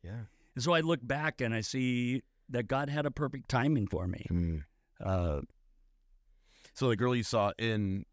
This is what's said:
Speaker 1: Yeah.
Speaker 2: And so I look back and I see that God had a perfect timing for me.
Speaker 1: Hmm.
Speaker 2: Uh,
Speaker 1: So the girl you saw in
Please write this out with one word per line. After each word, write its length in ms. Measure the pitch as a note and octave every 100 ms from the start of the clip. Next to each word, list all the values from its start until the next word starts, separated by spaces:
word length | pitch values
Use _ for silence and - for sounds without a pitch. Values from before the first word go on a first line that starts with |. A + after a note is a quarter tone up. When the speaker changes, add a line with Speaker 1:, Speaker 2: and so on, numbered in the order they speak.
Speaker 1:
Yeah. 220 | E2+ A2+ A2 _ _ -
Speaker 2:
And 80 |
so 100 | C3
I 80 | E3+
look 180 | D#3+ E3+ A#2+
back 340 | C#3 D#3 -
and 120 | A#2+
I 80 | A2+
see 600 | G#2 C3+ B2+ B2 B2 B2+ - _ -
that 180 | B2+ A2
God 220 | C3+ C#3+
had 160 | D3 D3
a 60 |
perfect 380 | C3 C#3+ C3+ -
timing 380 | C3+ C#3+ D3+ G2
for 180 | D#2+ F2+
me. 180 | F2+ -
Speaker 1:
Hmm. 280 | F2 E2+ D#2+ D2 _ _ -
Speaker 2:
Uh, 420 | - F#2+ F2 D2 C#2 _ _ _ _ _ _ _ _ _ _ _ -
Speaker 1:
So 160 | - C3
the 60 | A2
girl 180 | B2 B2
you 80 |
saw 300 | A2 A#2 G2+ -
in 480 | A2+ A2 G2+ G2 -